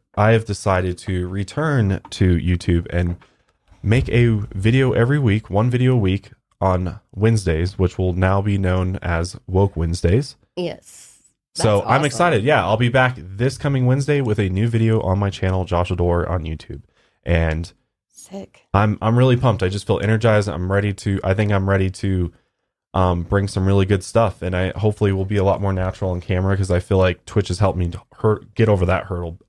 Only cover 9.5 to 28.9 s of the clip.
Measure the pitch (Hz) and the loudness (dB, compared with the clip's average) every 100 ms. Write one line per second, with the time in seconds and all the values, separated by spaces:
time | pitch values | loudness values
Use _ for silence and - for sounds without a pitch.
9.5 | 92 98 80 82 85 85 113 147 - _ | 0 0 0 -4 0 2 2 0 -12 _
10.5 | - 180 - - - - _ _ _ _ | -10 -10 -10 -18 -20 -20 _ _ _ _
11.5 | - 110 101 - 131 147 123 175 123 123 | -2 2 2 2 2 2 2 2 2 2
12.5 | 135 90 113 123 131 127 127 87 98 127 | 2 2 2 2 2 2 0 -12 -4 -4
13.5 | - 143 135 127 135 139 143 123 107 95 | -2 -2 0 2 0 0 0 0 0 0
14.5 | 92 117 113 113 110 92 95 101 - 92 | 0 0 2 2 2 0 0 0 -2 -2
15.5 | 92 90 87 87 90 87 87 82 87 78 | -2 0 -2 0 0 0 0 0 -4 -6
16.5 | 80 - - - _ _ _ - 85 82 | -10 -10 -16 -18 _ _ _ -2 0 0
17.5 | 80 85 _ _ _ _ - - 196 190 | -2 -6 _ _ _ _ -20 -18 -18 -18
18.5 | _ - 98 107 101 110 120 131 123 127 | _ -2 0 2 0 0 4 4 4 2
19.5 | 98 92 101 - - 104 110 113 107 101 | 0 -2 -4 -2 -2 0 2 4 2 0
20.5 | 78 92 98 104 98 104 98 92 98 104 | -4 -2 0 -2 -4 -4 -2 0 0 2
21.5 | 98 95 98 95 - 98 95 87 _ _ | 0 2 0 0 -2 -2 -2 -2 _ _
22.5 | _ _ _ _ 98 92 87 82 101 101 | _ _ _ _ 0 0 0 0 -2 0
23.5 | 98 95 98 95 98 - 117 110 - 90 | -2 2 2 2 0 0 0 0 -2 -6
24.5 | 92 92 - 110 - 101 95 95 104 95 | -2 -4 -2 -2 0 -2 0 -2 0 0
25.5 | 95 98 92 92 - 92 90 - 92 95 | 0 -2 -2 -4 -4 -4 -4 -2 -2 0
26.5 | 98 95 90 - 95 92 87 - 104 95 | 0 0 -2 2 2 2 0 -4 -4 -2
27.5 | 87 98 82 85 - _ - 107 104 - | 0 0 0 -4 -6 _ -4 -2 -2 -4
28.5 | - 110 98 90 | 0 2 2 2